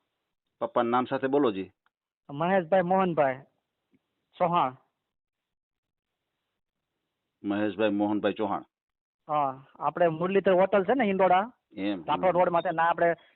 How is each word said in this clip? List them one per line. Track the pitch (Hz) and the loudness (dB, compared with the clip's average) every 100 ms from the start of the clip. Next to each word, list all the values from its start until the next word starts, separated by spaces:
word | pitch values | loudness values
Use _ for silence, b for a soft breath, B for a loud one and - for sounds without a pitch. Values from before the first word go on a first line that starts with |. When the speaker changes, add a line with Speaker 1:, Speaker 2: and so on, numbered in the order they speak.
| _ _ _ _ _ _ | _ _ _ _ _ _
Speaker 1:
પપ્પાનું | 117 123 117 | -4 -2 0
નામ | 123 120 | 0 -2
સાથે | 131 131 | -4 0
બોલો | 143 131 | 0 0
જી. | 95 95 _ _ _ _ _ - | -2 -10 _ _ _ _ _ -14
Speaker 2:
મહેશભાઈ | 143 170 190 160 190 | -6 0 0 2 0
મોહનભાઈ | 175 190 185 156 135 131 - _ _ _ _ _ _ _ _ - | 2 0 0 0 -2 -2 -12 _ _ _ _ _ _ _ _ -4
ચૌહાણ. | 175 170 131 127 _ _ _ _ _ _ _ _ _ _ _ _ _ _ _ _ _ _ _ _ _ _ _ _ _ _ | 0 0 -2 -4 _ _ _ _ _ _ _ _ _ _ _ _ _ _ _ _ _ _ _ _ _ _ _ _ _ _
Speaker 1:
મહેશભાઈ | 101 101 107 92 107 | -6 -2 -2 -2 -2
મોહનભાઈ | 101 104 104 101 | 0 -2 0 -2
ચૌહાણ. | 98 101 85 - _ _ _ _ _ - | -2 -4 -6 -10 _ _ _ _ _ -6
Speaker 2:
હા, | 151 139 131 139 - | -2 -2 -6 -18 -8
આપણે | 143 175 170 | -6 2 0
મુરલીધર | 160 185 196 196 | 2 0 0 2
હોટલ | 180 190 208 | 2 4 2
છે | 190 | 2
ને | 269 208 | 0 0
હિંડોળા, | 190 185 180 233 - _ - | 2 4 4 0 -10 _ -8
Speaker 1:
એમ, | 202 190 | -6 -6
Speaker 2:
રાઠોડ | 156 147 185 | -4 0 2
Speaker 1:
હમ. | 170 | 2
Speaker 2:
રોડમાં | 180 170 | 2 0
છે. | 175 | -2
ના, | 165 | 0
આપણે | 170 170 170 165 b | 0 2 0 0 b